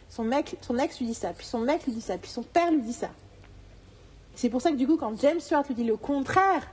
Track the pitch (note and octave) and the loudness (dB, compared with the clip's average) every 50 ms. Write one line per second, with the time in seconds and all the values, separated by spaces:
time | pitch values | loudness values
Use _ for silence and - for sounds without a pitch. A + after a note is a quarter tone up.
0 | - - - - A3+ A3+ C4 D4 D4+ - F4+ - - - A#3+ B3 C#4+ C#4 - - | -20 -14 -8 -4 -2 0 2 0 0 -2 -8 -10 -4 -2 0 0 0 0 -2 -4
1 | B3 A3+ A3+ - - F3 F3 - - - - A3+ A3+ C4 D#4 D#4+ - C4+ A3 A3+ | -4 -4 -4 -4 -4 -6 -6 -8 -8 -6 -4 -2 0 0 0 0 -2 -4 -6 -4
2 | - - F#3 F3+ - - - B3 A3+ - - E4+ E4+ E4+ D#4+ D4 A3 A3+ A#3+ - | -6 -6 -6 -6 -8 -10 -10 -10 -10 0 2 2 4 4 2 2 0 -2 -6 -8
3 | - - - - - - - - - - - - - - - - - - - - | -8 -10 -10 -16 -20 -20 -20 -20 -20 -20 -20 -20 -20 -20 -20 -20 -20 -20 -20 -20
4 | - - - - - - - - - A#3 A3+ B3+ - E4+ D4 A#3+ C4+ B3 D#4+ D#4+ | -20 -20 -20 -20 -20 -20 -6 -2 -2 0 0 2 2 2 2 2 2 2 2 2
5 | C4+ G#3+ A3 - B3+ C#4+ E4+ E4+ - - D#4+ D4 C#4 - A#3+ A3+ A#3 A3+ A3 G#3+ | 0 -4 -2 2 2 2 2 2 0 0 0 0 2 0 -2 -2 0 0 0 0
6 | - - C#4+ C#4 C4 - - F#4 F#4+ G4 F4+ C#4 - - | 0 -2 0 0 0 2 4 6 6 6 4 2 0 -6